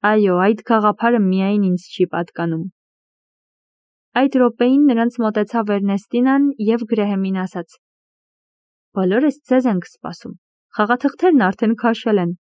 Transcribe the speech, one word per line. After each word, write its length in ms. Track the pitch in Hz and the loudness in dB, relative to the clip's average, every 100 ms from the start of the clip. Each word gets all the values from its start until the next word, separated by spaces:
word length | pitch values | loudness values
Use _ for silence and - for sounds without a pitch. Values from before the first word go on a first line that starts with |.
«Այո, 320 | 208 214 202 180 | 2 2 2 2
այդ 220 | 190 220 | 2 0
գաղափարը 560 | - 226 208 208 233 240 | 0 0 0 0 0 2
միայն 460 | 190 190 190 208 196 | 0 0 0 0 0
ինձ 160 | 180 | -2
չի 220 | - - 180 | -6 -4 -4
պատկանում»։ 540 | 170 170 - 170 160 180 _ _ _ _ _ _ _ _ _ _ _ _ _ _ 247 | -2 -8 -6 -6 -6 -8 _ _ _ _ _ _ _ _ _ _ _ _ _ _ -2
Այդ 220 | 269 269 | 0 2
րոպեին 480 | 247 240 247 269 294 | 0 2 2 4 4
նրանց 320 | 233 233 240 | 2 0 -2
մոտեցավ 540 | 220 214 208 233 208 202 | -2 -2 -2 -4 -2 -2
Էրնեստինան 720 | 196 196 - 240 262 269 285 277 | 0 -4 -2 0 2 2 0 0
և 240 | 214 233 226 | -2 -2 -2
Գրեհեմին 500 | 226 202 196 190 190 | -2 -2 -2 -2 -4
ասաց. 320 | 185 180 170 - _ _ _ _ _ _ _ _ _ _ _ | -6 -8 -12 -18 _ _ _ _ _ _ _ _ _ _ _
«Բոլորս 440 | - 190 208 294 - | -4 0 0 0 -4
ձեզ 240 | - 254 247 | 0 0 2
ենք 220 | 185 170 | -2 -6
սպասում, 440 | - - 170 - - _ _ _ | -16 -14 -14 -18 -20 _ _ _
խաղաթղթերն 720 | - 208 247 277 - 370 294 | -6 -2 -2 -2 0 2 2
արդեն 320 | 190 196 220 226 | 2 0 -2 0
քաշել 480 | 240 226 - 208 | -2 -2 0 0
են 100 | 175 180 | 0 -6